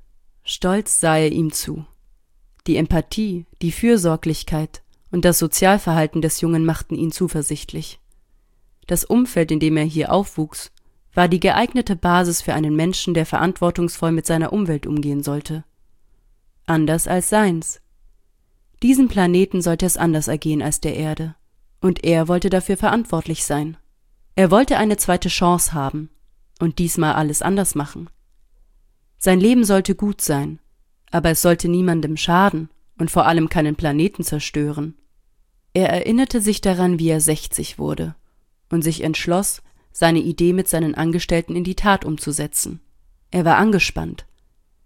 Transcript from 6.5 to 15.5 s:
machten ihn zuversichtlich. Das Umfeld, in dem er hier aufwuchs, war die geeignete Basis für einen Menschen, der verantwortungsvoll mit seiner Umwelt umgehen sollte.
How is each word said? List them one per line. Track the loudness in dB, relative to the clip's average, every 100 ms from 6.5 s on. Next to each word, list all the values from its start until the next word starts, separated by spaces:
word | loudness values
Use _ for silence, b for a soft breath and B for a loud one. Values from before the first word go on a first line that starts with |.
| 2 0
machten | -2 -4 -4
ihn | -4
zuversichtlich. | -2 -4 -2 -4 -6 -10 -12 -14 -16 _ _ _ _ _ _ _ _ -6
Das | -4 0
Umfeld, | 0 2 0 0
in | 0
dem | 2 2
er | 0
hier | -2 0
aufwuchs, | 0 0 -6 -8 -8 -16 _ _ _ _
war | 0 2
die | 2
geeignete | 2 2 0 0 -2 -2
Basis | 2 2 2 -2
für | -2
einen | -2 0 0
Menschen, | 0 -2 -2
der | -2 0
verantwortungsvoll | 0 0 0 -2 0 -2 -2 -2
mit | 0 0
seiner | 0 0
Umwelt | -2 -2 -2 -4
umgehen | -4 -2 -4
sollte. | -4 -6 -6